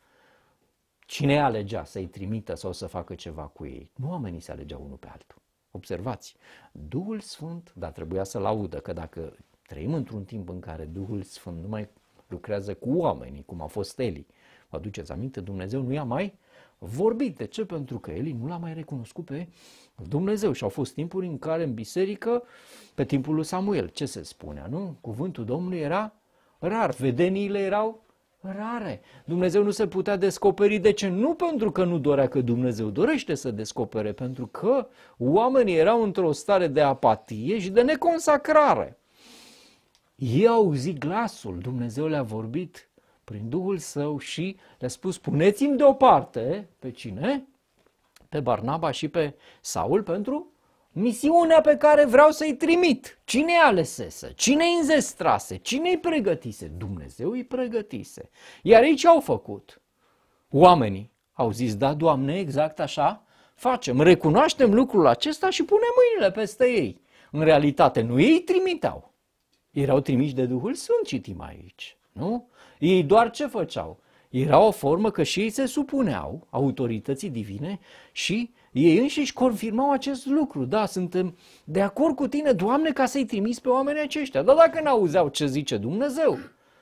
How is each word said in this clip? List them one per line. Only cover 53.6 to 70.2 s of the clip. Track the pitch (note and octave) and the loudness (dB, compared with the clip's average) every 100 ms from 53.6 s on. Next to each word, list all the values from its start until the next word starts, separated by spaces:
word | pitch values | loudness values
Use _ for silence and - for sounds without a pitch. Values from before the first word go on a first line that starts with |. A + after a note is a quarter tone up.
| D4 | 6
alesese? | F#3 D3 - E2+ - B2+ - | 4 0 -6 -12 -12 -16 -4
Cine | - D4 | 2 4
i | E4+ F4 | 4 2
înzestrase? | C#4+ D4+ - - E3 G#2 - F#2 | 2 2 2 -2 2 2 0 -12
Cine | - C4 F4 | -6 -4 0
i | E4+ | 0
pregătise? | F4 D#4 F#3+ D#3+ A#2 - E2 E2+ | 0 -2 0 -2 -6 -12 -12 -10
Dumnezeu | F#2 F2+ C#2 - C#3+ | -10 -10 -12 -8 -6
îi | B3 | -6
pregătise. | B3 B3+ B3 A3+ G#3 A2+ - - - _ - - | -8 -6 -4 -6 -6 -12 -12 -18 -20 _ -20 -6
Iar | E3 A3 | 6 8
ei | C#4 C#4+ | 8 6
ce | E4+ | 6
au | E4 | 6
făcut? | - A2+ - G2+ _ - _ _ _ _ _ _ - | 4 -4 -4 -14 _ -20 _ _ _ _ _ _ -2
Oamenii | C3+ F3+ E3+ A2 F#2+ G#2+ _ _ | 8 8 8 4 -2 -10 _ _
au | - A#2 | -4 -2
zis: | G#2 B2 G#2 | 0 -2 0
„Da, | C#3 | 0
Doamne, | D3+ E3 C#3 C#3 F3+ | 2 2 2 0 -4
exact | E3+ C3+ D#3 - | -4 -2 -2 -2
așa | D3 - D3 G#3+ _ _ _ _ | -6 0 0 0 _ _ _ _
facem. | B3 B3+ - B2+ | -2 -2 0 4
Recunoaștem | D#3 F3+ D#3 F3+ E4 - B3 | 6 8 6 4 4 4 4
lucrul | G#3+ C4 G3+ D#3 | 4 4 6 6
acesta | A#2 D4+ D4+ F#4+ | 4 0 -2 -2
și | F#4 | 0
punem | D4 G#4 A#4+ B4 | 2 2 4 4
mâinile | A#4+ G#4+ G3 | 4 4 0
peste | G3+ G#3+ - B3+ | 0 -6 0 2
ei.” | A3+ A2+ - _ _ - | 2 -2 -6 _ _ -10
În | D3 | 0
realitate, | D#3 D3 D3 C#3 D3 - | 4 6 4 4 4 4
nu | A#2 B2+ | 0 4
ei | A3 E4 | 6 6
trimiteau. | F4+ F4+ F#4 E4 - - - _ _ _ _ _ _ | 4 0 0 -2 -4 -6 -18 _ _ _ _ _ _
Erau | C#3+ C#3 C#3 | -4 2 2
trimiși | C#3 B2+ | 2 0